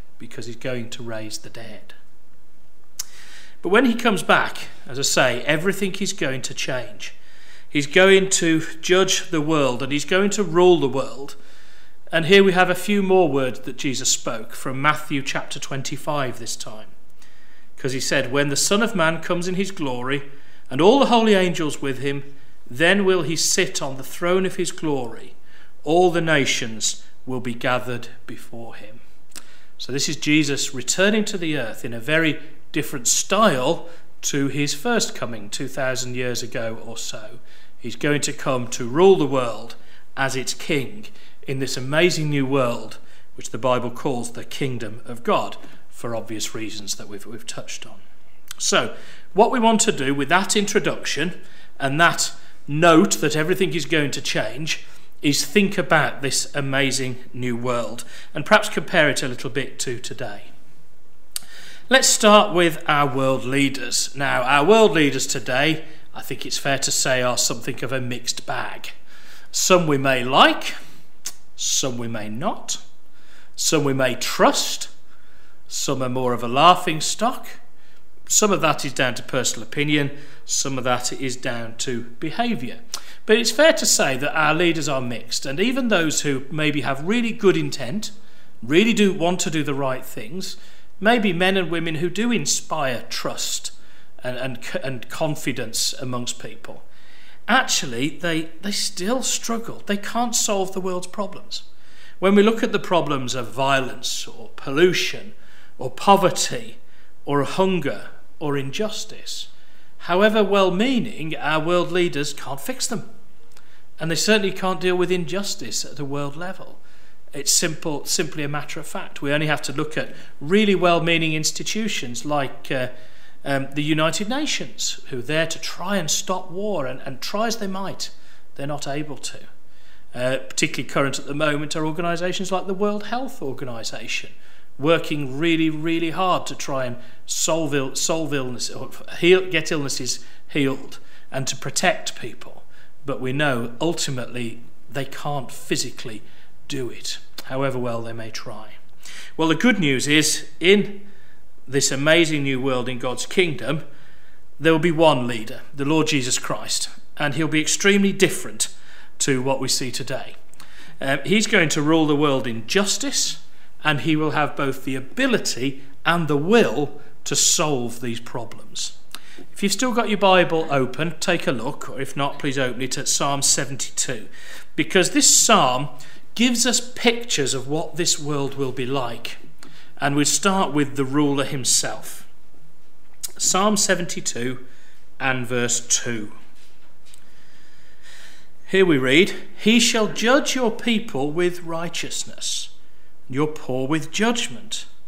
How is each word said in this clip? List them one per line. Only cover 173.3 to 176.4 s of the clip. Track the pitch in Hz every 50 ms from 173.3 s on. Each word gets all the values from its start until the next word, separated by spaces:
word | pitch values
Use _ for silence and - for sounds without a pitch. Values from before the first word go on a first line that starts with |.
| 143 139
seventy-two, | 131 - - - 143 127 139 131 - - - - - - 127 107 92 - - - - - - - - - -
because | - - - - 190 175 -
this | - 294 277 -
psalm | - - - - 220 185 147 127 123 127 147 143 - - - - - - - - -
gives | -